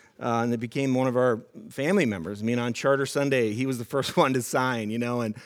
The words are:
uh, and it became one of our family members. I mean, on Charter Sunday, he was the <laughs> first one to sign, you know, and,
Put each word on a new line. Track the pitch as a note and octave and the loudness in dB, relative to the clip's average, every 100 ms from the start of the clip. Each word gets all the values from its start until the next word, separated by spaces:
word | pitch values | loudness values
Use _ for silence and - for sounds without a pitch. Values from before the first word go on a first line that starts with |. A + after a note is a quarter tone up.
| - - | -20 -8
uh, | B2 A#2 | -2 0
and | A#2+ | 0
it | A#2+ | -2
became | A#2+ C3+ C3+ B2+ | -4 -2 0 2
one | C3 | 2
of | B2 | 2
our | B2+ A2+ - - A2+ | 2 0 -4 -18 -14
family | - C#3+ G3+ C3 | -4 0 2 2
members. | G2 E2 G#2 | 0 -6 -4
I | A2+ | -2
mean, | A#2+ | 0
on | A#2+ | -2
Charter | A#2 C3+ C#3 C#3 | 0 2 2 2
Sunday, | C#3+ C#3+ C3 A2+ | 0 2 2 2
he | G#2+ C3+ | 0 -2
was | B2 | -4
the | A#2 | -4
<laughs> | C#3 | -4
first | C3 - | 0 4
one | C#3+ | 4
to | C3 | 2
sign, | A2+ C3+ B2+ A#2 G#2+ | 0 0 0 0 -2
you | A2+ | -2
know, | A#2+ A#2+ | -2 -2
and, | A2+ G#2+ | -2 -6